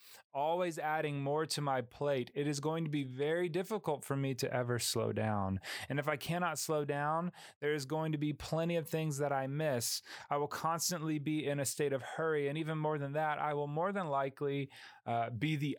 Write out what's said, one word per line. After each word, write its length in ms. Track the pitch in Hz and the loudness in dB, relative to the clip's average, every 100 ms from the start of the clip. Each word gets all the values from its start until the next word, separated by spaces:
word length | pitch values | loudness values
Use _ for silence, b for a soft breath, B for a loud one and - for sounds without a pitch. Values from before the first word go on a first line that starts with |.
| B B - 139 | B B -8 -2
always 420 | 151 175 180 160 | 2 2 2 0
adding 460 | 151 156 151 143 | 0 2 0 0
more 220 | 139 151 156 | 0 0 0
to 160 | - | 0
my 200 | 147 131 | 2 0
plate, 480 | 123 - 143 135 123 151 | 0 -2 0 2 0 -2
it 100 | 147 | 0
is 140 | 143 | 0
going 240 | 151 165 | 0 0
to 60 | 160 | 0
be 140 | 147 | 0
very 440 | 135 127 147 170 180 | -2 0 2 2 2
difficult 560 | 165 185 214 - 139 | 0 -2 -2 -2 -2
for 140 | - 139 | 0 0
me 180 | 135 127 | 0 0
to 180 | 135 | 0
ever 240 | 127 120 120 | 0 0 0
slow 360 | - 117 110 | 0 2 2
down. 480 | 107 110 104 95 95 B B B | 2 2 2 2 0 B B B
And 80 | 135 | -2
if 120 | 143 | 0
I 80 | 147 | -2
cannot 420 | - 170 180 151 | -2 0 0 0
slow 240 | - 151 | 0 2
down, 480 | 143 143 147 160 175 B B - | 2 0 2 0 -2 B B -4
there 120 | 147 | 0
is 120 | 151 135 | 0 0
going 260 | 156 160 | -2 0
to 60 | 151 | 0
be 160 | 151 | 0
plenty 420 | 143 - 160 170 170 | -2 -2 0 2 0
of 120 | 156 | 0
things 300 | 160 156 139 | 0 0 0
that 120 | 143 | 0
I 160 | 139 135 | 2 0
miss. 540 | 143 156 123 - - B B B | 0 2 2 0 -2 B B B
I 60 | 143 | 0
will 120 | 147 | 0
constantly 680 | - 160 165 - 175 160 151 | 0 0 0 0 0 0 0
be 280 | 143 156 139 | 0 0 0
in 140 | 143 | 0
a 40 | 131 | 0
state 280 | - 147 | 0 2
of 80 | 135 | 0
hurry, 480 | - - 160 151 139 | -2 -2 0 2 2
and 80 | 151 | 0
even 200 | 156 156 | -2 0
more 200 | 156 151 | 0 0
than 160 | 139 | 0
that, 260 | 156 156 143 | 0 0 2
I 140 | 147 | 0
will 140 | 147 147 | 0 0
more 260 | 151 185 | 0 0
than 140 | 202 170 | 0 0
likely, 640 | 139 139 135 143 139 139 B B B - | 2 0 0 0 0 -2 B B B -2
uh, 220 | 117 117 | 0 0
be 260 | 117 151 151 | 0 0 2
the 220 | 147 | 0